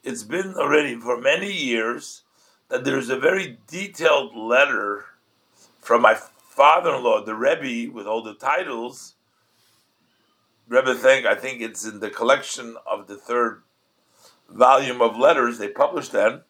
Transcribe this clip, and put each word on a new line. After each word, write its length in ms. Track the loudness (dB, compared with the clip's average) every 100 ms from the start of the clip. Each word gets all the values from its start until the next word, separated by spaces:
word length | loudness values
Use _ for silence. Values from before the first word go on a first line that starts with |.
It's 200 | -10 -12
been 320 | -8 -8 -6
already 400 | -4 2 2 0
for 260 | -6 -6 -2
many 300 | 0 0 -2
years 720 | -6 -2 -2 -2 -6 -12 -20 _ _ _ _ _
that 160 | -4
there's 260 | -2 -4 -2
a 80 | 0
very 420 | 0 0 -6 -14 _
detailed 680 | -12 -10 0 2 2 0
letter 720 | -10 0 2 4 0 -4 -8 -12 _ _ _ _ _ _ _
from 220 | 0 4
my 140 | 4
father-in-law, 1080 | 4 -4 _ _ 4 6 6 2 -2 0 0
the 120 | -2
Rebbe, 580 | -2 -2 -2 -4 -8 -8
with 140 | -10 -6
all 160 | -6
the 100 | -6
titles." 800 | -8 -4 -4 -4 -10 -10 -14 -20 _ _ _ _ _ _ _ _ _ _ _ _ _ _ _ _
Rebbe 280 | 2 2
think, 300 | 4 6 6
I 100 | 2
think 260 | -2 -4 -10
it's 240 | -10 -10
in 160 | -12 -10
the 80 | -10
collection 680 | -2 2 2 0 -12 -12 -16
of 220 | -8 -8 -8
the 80 |
third 460 | -18 -6 -2 -2 -4 _ _ _ _ _ _ _ _ _
volume 520 | 4 6 6 2 0
of 140 | 0 4
letters 420 | 4 4 2 -2
they 100 | -10
published 420 | 0 0 0 -4
then. 300 | 0 0 -2